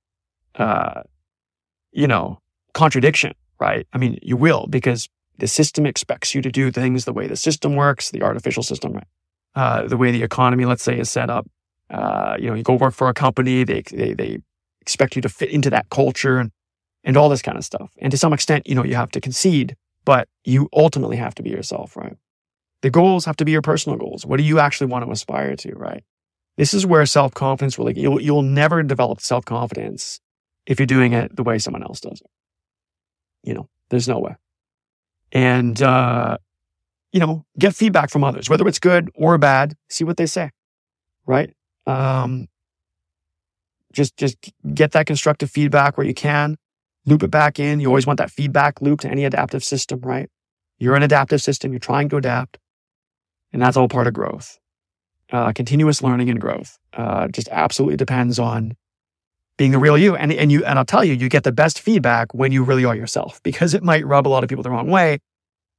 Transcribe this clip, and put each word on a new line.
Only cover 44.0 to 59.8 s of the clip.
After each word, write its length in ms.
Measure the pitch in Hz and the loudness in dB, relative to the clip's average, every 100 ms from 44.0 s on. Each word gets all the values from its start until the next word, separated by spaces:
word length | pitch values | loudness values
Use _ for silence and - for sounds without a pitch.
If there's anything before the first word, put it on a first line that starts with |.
| 139 - | -2 -2
just 220 | 139 - - - 143 | -4 -4 -14 -14 -6
get 180 | 143 151 | 0 2
that 160 | 160 156 | 2 0
constructive 420 | 143 156 147 139 | 0 0 -2 -2
feedback 480 | 147 147 147 143 143 | -2 2 4 2 0
where 80 | 135 | -4
you 80 | |
can, 420 | 127 147 147 147 156 _ _ _ _ 143 | -2 -2 0 -2 -4 _ _ _ _ 2
loop 180 | 151 | 2
it 80 | - | 4
back 280 | 151 151 147 | 2 2 2
in. 200 | 143 147 | -2 0
You 80 | 135 | 2
always 200 | 135 131 | 2 2
want 100 | 143 | 0
that 140 | - | -2
feedback 480 | - 143 139 147 - | -4 -2 2 0 0
loop 220 | 139 147 | 0 0
to 80 | 147 | -2
any 160 | 135 139 | -2 -2
adaptive 380 | 131 123 131 | -2 -2 -4
system, 380 | - 135 - 127 | -4 -6 -6 -8
right? 280 | 127 131 - _ _ _ _ _ | -6 -6 -8 _ _ _ _ _
You're 180 | 120 139 | 2 4
an 80 | |
adaptive 380 | 147 143 139 147 | 4 4 2 0
system. 300 | - 135 131 | 0 -4 -6
You're 80 | 127 | -6
trying 300 | - 135 147 | -4 -2 -2
to 80 | 147 | -2
adapt. 420 | 127 120 127 - _ _ _ _ _ _ _ _ _ | -2 -4 -6 -14 _ _ _ _ _ _ _ _ _
And 100 | 120 | -2
that's 160 | 123 131 | 2 4
all 100 | 127 | 2
part 200 | 127 - | 2 -2
of 60 | |
growth. 460 | - - - - - _ _ _ _ _ _ _ | -2 -6 -8 -14 -20 _ _ _ _ _ _ _
Uh, 200 | 120 117 | -2 -2
continuous 520 | 110 120 139 156 139 | -2 0 2 4 2
learning 260 | 131 123 123 | 0 0 0
and 100 | 117 | -2
growth, 380 | - - - _ _ | -4 -6 -10 _ _
uh, 340 | - 113 95 - | -8 -4 -2 -4
just 200 | - 104 | -6 -6
absolutely 480 | 80 80 - 98 73 | -2 0 0 0 0
depends 400 | 131 127 123 120 | 0 0 0 0
on 380 | 117 113 107 - _ _ _ _ _ _ _ - | -2 -2 -6 -10 _ _ _ _ _ _ _ 0
being 140 | 135 | 2
the 80 | |
real 180 | 135 | 6